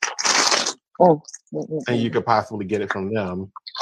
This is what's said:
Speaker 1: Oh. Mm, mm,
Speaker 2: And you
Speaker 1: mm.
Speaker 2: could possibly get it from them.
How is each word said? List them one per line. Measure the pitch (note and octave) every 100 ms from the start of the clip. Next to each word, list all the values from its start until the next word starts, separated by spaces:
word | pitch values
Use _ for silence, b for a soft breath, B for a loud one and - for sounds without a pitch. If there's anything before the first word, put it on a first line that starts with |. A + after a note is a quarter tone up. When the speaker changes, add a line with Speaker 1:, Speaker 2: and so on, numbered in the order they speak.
| - - - - - - - - _ -
Speaker 1:
Oh. | F3 D3+ - - _
Mm, | D3+ -
mm, | D#3 B2
Speaker 2:
And | A#2+
you | A#2
Speaker 1:
mm. |
Speaker 2:
could | A#2 A#2+
possibly | A2 - G#2+ F#2+
get | G#2
it | G2
from | G2+ F#2+
them. | A2 F#2 F2+ G2 - B B